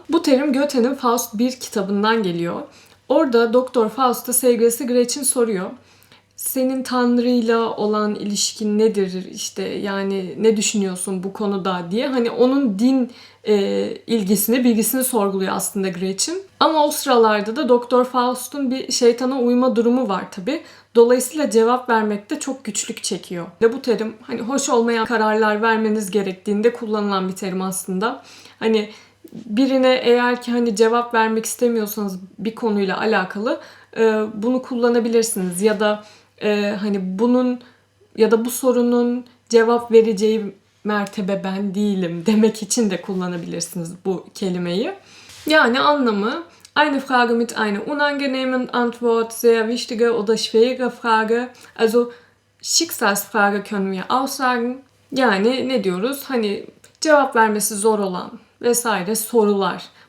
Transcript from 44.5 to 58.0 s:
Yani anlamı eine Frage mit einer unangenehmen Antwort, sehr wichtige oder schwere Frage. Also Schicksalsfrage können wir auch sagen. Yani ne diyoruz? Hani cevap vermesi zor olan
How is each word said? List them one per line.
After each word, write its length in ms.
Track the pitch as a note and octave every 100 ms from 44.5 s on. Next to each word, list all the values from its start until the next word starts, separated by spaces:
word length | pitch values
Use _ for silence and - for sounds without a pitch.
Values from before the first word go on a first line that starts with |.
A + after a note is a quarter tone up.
| F3 F3 F3+ E4 G4 - - - - D4+
Yani 340 | D#4 B3 C4
anlamı 600 | D4 D4 A#3+ G3+ A3 E4 E4 _ - C#4+
eine 240 | D4+ C#4
Frage 340 | C4+ B3 A#3
mit 240 | A#3 A#3 -
einer 300 | G#3+ G3+ -
unangenehmen 800 | D4 D4 C#4 C#4 C4 B3+ B3+ B3
Antwort, 600 | B3 A#3+ A#3 A#3+ A3+ A3
sehr 380 | - A#3 A3+ A3
wichtige 400 | A#3+ - A3+ A#3
oder 260 | G#3 G3+ A3
schwere 540 | - A3 B3 B3+ A#3+
Frage. 580 | - A#3+ A3 A3 A#3 B3 - - -
Also 360 | A3 A#3+ A#3+ - _ _ _ _
Schicksalsfrage 1000 | - - E4+ - G#3+ G3+ - A3 G3+ G3+
können 300 | G3+ G#3 F#3+
wir 120 | F#3 -
auch 200 | B3 C4
sagen. 480 | - B3+ A#3+ A#3+ C4 - _ -
Yani 560 | C4 A#3+ F#3+ A3+ C4 B3+
ne 160 | B3
diyoruz? 400 | F#3+ F3+ B3 C#4
Hani 420 | - B3 G#3 G3+ - - - -
cevap 360 | D#4+ D4 C4+ A3+
vermesi 380 | A3 G#3 G#3
zor 240 | G#3 A3
olan 320 | G#3